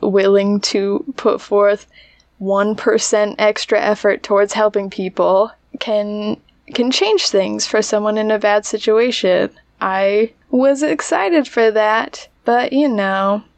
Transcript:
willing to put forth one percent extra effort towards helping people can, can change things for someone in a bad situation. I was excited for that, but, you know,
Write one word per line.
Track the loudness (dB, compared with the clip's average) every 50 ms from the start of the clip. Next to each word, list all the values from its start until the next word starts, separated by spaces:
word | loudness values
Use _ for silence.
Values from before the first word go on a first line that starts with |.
willing | -2 0 2 2 4 4 4 2 2 2 0 -2
to | -2 -2 -2 -2 -2 -2 -2 -4 -4 -8 -10 -4
put | -2 -2 -2 -2
forth | -4 -2 0 2 2 2 2 0 -6 _ _ -20 -20 _ _ _ _ _ _ _
one | -6 -2 0 0 0 0 -2
percent | -2 0 0 0 0 0 0 0 0 0 0 0 0
extra | 0 0 0 0 -2 -2 0 0
effort | 0 0 -2 0 0 0 0 0 -2
towards | 0 2 2 2 2 0
helping | 0 0 0 0 -2 -4 -4
people | -6 -6 -8 -6 -2 0 0 2 4 2 2 0 -2 _ _ _ -14 -10
can, | -6 -4 -2 -2 -2 -4 -6 -6 -6 -6 -6 -8 _ _ _ _ _ -10 -4
can | -2 -2 0
change | 0 0 0 2 2 0 0 0
things | 0 0 0 0 -4 -6 -6 -2
for | -2 -2
someone | 0 0 -2 -2 0 0 -2 0
in | 0 0
a | 0 0
bad | 2 2 2 2 0
situation. | -2 -6 -4 0 2 2 4 2 2 0 0 0 2 2 2 0 -2 -4 _ _ _ _ _
I | -4 -2 -2 0 0 2 2 2 0 0 -4 _ _ _
was | 0 2 2 2 2 2 0
excited | -2 -2 -4 -2 -2 -2 0 0 2 2 2 0 0
for | 0 2 2 2
that, | 2 2 2 2 0 0 -2 -6 -10 -16 -20 -20 _ _ _
but, | 0 0 0 0 0 0
you | 0 2 2
know, | 0 0 -2 -2 -2 -2 0 0 -2 -2 -6 _ _